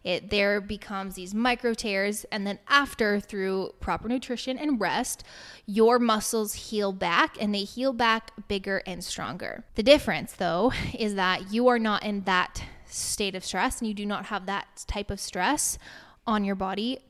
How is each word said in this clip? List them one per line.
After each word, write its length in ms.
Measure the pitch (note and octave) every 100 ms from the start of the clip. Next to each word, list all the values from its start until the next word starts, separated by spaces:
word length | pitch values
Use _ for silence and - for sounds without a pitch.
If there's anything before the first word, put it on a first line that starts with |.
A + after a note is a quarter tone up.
It, 260 | - F3 G3
there 300 | G#3 G3+ G#3
becomes 560 | G3 G#3 - G3 F#3+ F#3
these 180 | F3+
micro 400 | G#3 B3 A#3+ A#3+
tears, 520 | A3 A3+ G3 G3+ G#3 -
and 120 | G#3+ G3
then 140 | G3 -
after, 540 | C#4 C#4 - G#3+ G3+
through 540 | - G3+ F#3+ F#3+ F#3 -
proper 300 | - E3+ A3
nutrition 480 | B3+ - A#3+ - C4
and 200 | D4+ B3
rest, 460 | F3+ D#3 B3+ - - - - - -
your 340 | G3+ A3+ B3
muscles 540 | A#3 G#3+ - A3+ G#3
heal 380 | - - G#3+ G3+
back, 460 | F#3+ F3+ E3+ D#4 -
and 160 | G#3 G3+
they 80 |
heal 300 | G3+ - C4+
back 380 | A#3+ A#3 A3+ - - -
bigger 340 | G3+ G3 G3 -
and 160 | F3+
stronger. 640 | - - G#2+ F3 - - - -
The 80 |
difference, 500 | A3 C#4+ A#3+ D#3 -
though, 400 | - F3 E3+ A#3 -
<laughs> 160 | - -
is 160 | G#3+ G3
that 380 | F#3 F#3 F#3+
you 160 | A3 B3
are 100 | A#3+
not 240 | A3 G#3
in 200 | G#3+ G3+
that 380 | F#3+ F3+ - - - - -
state 480 | - - - G3+ F#3
of 100 | -
stress, 340 | F#3+ A#3+ -
and 80 | A3+
you 60 |
do 120 | G3+ G#3
not 200 | G3+ F#3+
have 220 | G3+ F#3
that 360 | G3 - - -
type 240 | G#3 G3+
of 120 | G3
stress 560 | - F3+ F#3 D4 - - - - - - -
on 160 | G#3
your 120 | G3 G3
body 440 | F#3+ G3 A3+ C4